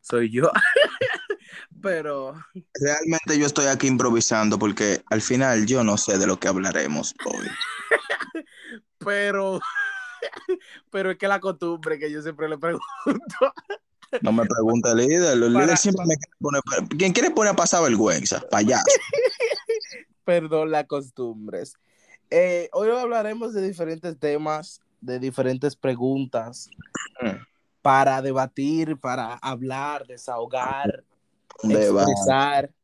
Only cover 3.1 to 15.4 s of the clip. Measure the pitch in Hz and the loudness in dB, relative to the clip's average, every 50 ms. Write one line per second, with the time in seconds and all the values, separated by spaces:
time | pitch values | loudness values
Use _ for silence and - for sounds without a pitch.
3.1 | 165 160 - - 156 147 147 143 143 156 143 139 135 131 139 135 131 120 127 123 | 0 0 0 2 2 4 4 4 2 2 2 2 2 2 2 2 4 4 4 4
4.1 | 117 117 113 - 117 110 107 104 107 98 107 104 98 - 107 104 92 - - _ | 4 4 4 2 2 4 4 4 4 4 2 0 2 2 2 2 2 0 0 _
5.1 | 110 110 - - 127 127 135 131 120 110 107 107 131 131 117 107 101 104 - - | -2 0 0 0 2 2 4 4 4 2 2 2 2 2 4 4 2 2 2 0
6.1 | 101 95 95 95 95 - - 98 95 92 95 95 85 82 69 71 76 73 - - | 2 2 2 2 0 0 0 -2 0 0 -2 -2 -2 -2 -2 -2 -2 -4 -4 -6
7.1 | - - - - - - - - - - - - - - - - - - - - | -10 -8 -8 -8 -8 -6 -8 -10 -8 -8 -8 -8 -8 -12 -2 0 0 0 0 -6
8.1 | - - - - - 320 - _ - - - 320 240 214 _ _ _ _ - 202 | -8 -8 -8 -10 -12 -14 -14 _ -20 -20 -18 -18 -18 -18 _ _ _ _ -4 -2
9.1 | 202 202 202 202 202 196 196 190 185 160 - - - - - - 807 784 - - | 0 0 0 0 0 0 -2 -2 -4 -4 -6 -6 -6 -4 -4 -4 -6 -10 -12 -14
10.1 | 719 740 - - - - - - 370 359 - - - - _ _ - 196 190 190 | -12 -12 -12 -12 -12 -12 -6 -6 -6 -6 -6 -20 -20 -20 _ _ -6 -4 -2 -2
11.1 | 185 - 196 196 202 190 175 190 175 147 175 170 170 160 156 160 160 143 151 151 | -4 -2 0 0 0 0 0 -4 -6 -4 -4 -6 -4 -4 -4 -6 -4 -4 -4 -6
12.1 | 147 156 147 160 156 139 156 156 156 143 147 170 170 - - - - - - - | -6 -6 -10 -10 -8 -6 -6 -6 -4 -4 -2 -4 -4 -4 -8 -12 -14 -4 -2 -2
13.1 | - 233 339 262 - - - 277 - - _ - 403 - _ _ _ _ - _ | -2 -2 -6 -12 -2 0 0 0 0 -8 _ -14 -14 -14 _ _ _ _ -12 _
14.1 | - - - - 110 117 117 104 117 113 113 113 117 120 113 123 113 113 123 139 | -6 -2 0 2 2 2 2 0 0 0 2 2 2 2 2 2 2 4 4 4
15.1 | 160 175 180 160 131 120 | 4 4 4 4 4 4